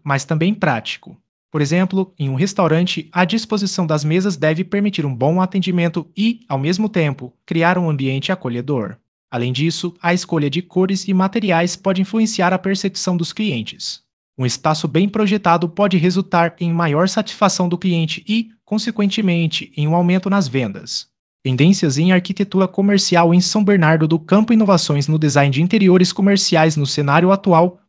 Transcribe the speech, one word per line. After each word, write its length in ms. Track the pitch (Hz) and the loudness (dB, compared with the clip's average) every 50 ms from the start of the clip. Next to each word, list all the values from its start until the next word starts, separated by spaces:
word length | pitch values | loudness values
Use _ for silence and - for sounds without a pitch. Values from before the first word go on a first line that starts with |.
mas 220 | - 147 139 135 - | -4 -4 -4 -4 -2
também 280 | - 160 151 165 190 | -2 -2 0 0 0
prático. 640 | 214 208 - 156 123 113 - - - - _ - - - _ _ _ _ _ _ | 0 0 -2 -2 -2 -2 -6 -8 -12 -14 _ -20 -20 -20 _ _ _ _ _ _
Por 80 | - 151 | -4 -4
exemplo, 520 | 147 135 165 180 190 185 190 190 190 185 _ - | -2 0 0 0 0 0 -2 -2 -4 -4 _ -6
em 100 | 143 135 | -6 -4
um 60 | 135 | -2
restaurante, 760 | 127 180 196 - - 180 156 156 165 180 185 - - - - | -2 -2 -2 0 0 0 2 2 2 0 -2 -4 -6 -10 -4
a 120 | - 180 185 | -2 -2 0
disposição 640 | 165 220 226 220 - 220 202 202 190 - - 180 | 0 0 -4 -4 -4 -4 -4 -2 -4 -2 -4 -2
das 180 | 156 156 151 143 | -2 -2 -2 0
mesas 320 | 151 160 185 185 208 180 | 0 0 0 0 -2 -2
deve 280 | 143 147 156 160 165 185 | -2 0 0 0 -2 -4
permitir 420 | 180 - 202 202 208 196 - 147 | -4 -4 -2 -2 -2 -2 -4 -4
um 80 | 143 131 | -4 -4
bom 260 | 113 127 147 165 185 | -2 0 0 0 0
atendimento 640 | 185 185 185 196 180 185 175 175 170 170 160 175 156 - _ | -2 -2 -2 -2 -2 -2 -2 -2 -2 -2 -2 -6 -8 -8 _
e, 240 | 190 208 226 240 226 _ - | -2 -2 -2 -2 -4 _ -8
ao 100 | 143 135 | -6 -4
mesmo 300 | 135 156 185 185 214 208 | -2 -2 -2 -2 -2 -2
tempo, 440 | 214 185 156 147 131 - 127 123 - _ _ | -2 -2 -2 -2 -4 -6 -10 -16 -18 _ _
criar 300 | - 160 165 165 170 185 | -6 -2 0 0 0 0
um 120 | 180 175 160 | 0 0 -2
ambiente 440 | 151 131 135 131 135 135 135 - | -2 -2 -2 -2 -4 -4 -4 -4
acolhedor. 640 | 190 180 - 131 117 120 127 135 147 123 104 - 117 - _ _ _ _ _ _ | -6 -6 -6 -6 -6 -6 -6 -4 -4 -4 -4 -6 -10 -16 _ _ _ _ _ _
Além 220 | - 120 120 123 | -6 -4 -4 -4
disso, 420 | 127 131 151 170 160 - - 175 170 _ | -2 -2 -2 -2 -2 -4 -6 -8 -10 _
a 100 | - 170 | -2 -2
escolha 380 | 180 180 180 - 175 160 147 143 | -2 -2 -2 -2 -2 -2 -2 -2
de 120 | 139 175 | -2 -4
cores 440 | 180 - - 180 190 190 196 190 - | -8 -4 -2 0 0 0 0 -4 -2
e 80 | - 190 | -2 0
materiais 600 | 185 190 190 190 233 220 196 170 160 175 175 - | 0 0 0 -2 -2 -2 0 0 0 0 -2 -4
pode 260 | - - 196 190 185 | -4 -2 -2 0 0
influenciar 500 | 190 - - 226 220 220 220 - 180 175 | -2 -2 0 0 0 0 0 0 0 0
a 60 | 185 185 | 0 0
percepção 580 | - 190 196 190 - 196 196 - - 190 180 | -2 -2 -4 -2 -4 -6 -6 -4 -4 -2 -2
dos 160 | 170 165 - | -2 -2 -4
clientes. 680 | - - 214 214 143 117 107 - - - - - - - _ _ _ _ _ _ _ | -4 -4 -4 -4 -4 -4 -6 -8 -12 -12 -12 -12 -12 -14 _ _ _ _ _ _ _
Um 80 | - 127 | -4 -2
espaço 440 | 127 - - - 160 156 156 - 156 | -2 -2 -2 -2 -2 -2 0 -2 -2
bem 200 | 131 160 196 202 | 0 0 0 0
projetado 600 | 202 214 214 190 214 208 - 175 170 175 175 170 | 0 -2 0 0 0 0 2 0 2 2 0 -2
pode 280 | 165 - 208 202 190 | -2 0 0 2 2
resultar 600 | 175 156 180 180 190 196 - - 170 170 165 - - | 2 2 2 0 0 -2 0 0 0 0 0 -2 -4
em 140 | 175 170 | -4 -2
maior 360 | 165 170 170 156 143 156 180 190 | -2 0 0 0 0 0 0 0
satisfação 600 | - 226 214 - - - 214 190 - - 180 175 | 0 -4 -4 -6 -2 -2 0 0 0 0 -2 -2
do 100 | 175 180 | -2 -2
cliente 460 | 190 185 175 165 165 156 - - - | -2 0 0 0 0 -2 -4 -8 -6
e, 220 | - 214 226 226 - - _ _ | -4 -4 -4 -4 -6 -12 _ _
consequentemente, 1080 | _ 214 214 - 233 220 - 208 196 190 - 214 185 170 170 165 156 - - - - _ | _ -4 -4 -4 -4 -2 -2 -2 -2 0 0 0 0 0 0 0 -2 -2 -6 -8 -8 _
em 100 | 151 147 | -4 -2
um 80 | 151 165 | 0 2
aumento 340 | 175 175 175 180 190 180 202 | 2 2 2 0 0 0 0
nas 200 | 196 202 175 127 | 0 0 0 0
vendas. 600 | 117 135 123 104 98 98 - - - - - - _ _ _ _ _ _ | -2 -2 -2 -4 -6 -10 -12 -12 -12 -12 -12 -14 _ _ _ _ _ _
Tendências 540 | - 131 127 123 143 175 196 190 - 151 127 | -4 -2 2 4 4 4 4 4 2 0 0
em 160 | 143 165 185 | 2 2 2
arquitetura 560 | 185 180 180 - 190 - 196 196 - 190 185 185 | 2 2 0 -2 -4 -4 -4 -2 0 0 0 0
comercial 640 | - - 196 202 202 190 - - 180 170 170 170 | 0 0 0 2 2 2 2 2 4 4 4 6
em 80 | 170 180 | 4 4
São 240 | 180 - - 214 208 | 2 2 0 0 2
Bernardo 420 | 196 202 185 160 156 160 160 160 | 2 4 4 4 4 4 2 2
do 120 | 151 165 165 | 2 0 -2
Campo. 340 | 160 - 190 208 220 226 | 0 2 2 2 4 4
Inovações 560 | 240 220 220 202 190 165 - - 147 143 139 151 | 4 4 4 4 2 2 2 0 0 0 0 0
no 100 | 156 156 | 0 0
design 320 | 156 147 131 143 139 143 | 0 2 4 4 2 4
de 120 | 131 139 | 2 0
interiores 500 | 165 180 - 214 202 185 175 185 185 180 | 0 2 2 4 6 6 6 6 4 2
comerciais. 640 | - - 190 202 202 190 - - 175 160 160 160 151 | 2 2 2 2 2 2 2 2 2 4 4 2 2
No 80 | 151 143 | 0 -2
cenário 480 | 135 - 151 143 139 143 165 180 180 | -2 -2 -2 0 2 2 4 4 4
atual, 480 | 196 196 196 190 170 160 175 180 180 _ _ | 2 2 2 2 4 4 4 2 0 _ _